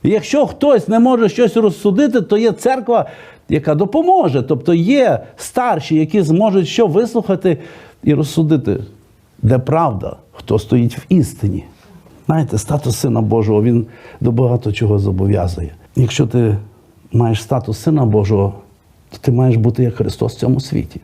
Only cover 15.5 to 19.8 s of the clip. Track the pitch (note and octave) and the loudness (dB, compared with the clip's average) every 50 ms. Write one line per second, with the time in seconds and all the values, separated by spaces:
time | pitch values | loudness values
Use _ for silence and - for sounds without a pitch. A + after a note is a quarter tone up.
15.5 | F2 - E2 D2+ - - - - _ - C3 A2+ - - C#3+ A#2 - B2+ A#2+ A2+ | -4 -6 -8 -10 -10 -16 -20 -10 _ 0 0 0 0 -2 -2 0 0 0 0 2
16.5 | G2+ G2+ G#2 - _ _ _ _ _ _ _ - - B2 A#2+ A2+ A2+ G#2+ - - | 0 -2 -4 -10 _ _ _ _ _ _ _ -4 0 0 0 2 0 -2 -2 -2
17.5 | D3 B2+ - - A2 - - - D#3 D3+ C3+ A2+ G#2 G#2+ G2+ G2 A2 G2+ G2 G2 | -4 -4 -2 -4 -8 -4 -2 0 0 2 2 2 2 2 2 2 2 2 0 0
18.5 | G2 - - _ _ _ _ _ _ _ _ _ - - - - A#2+ A#2+ C3 C3 | -2 -8 -18 _ _ _ _ _ _ _ _ _ -20 -4 -2 0 2 2 2 2
19.5 | A#2+ A2+ A2 A#2+ A2 - | 2 4 2 0 2 2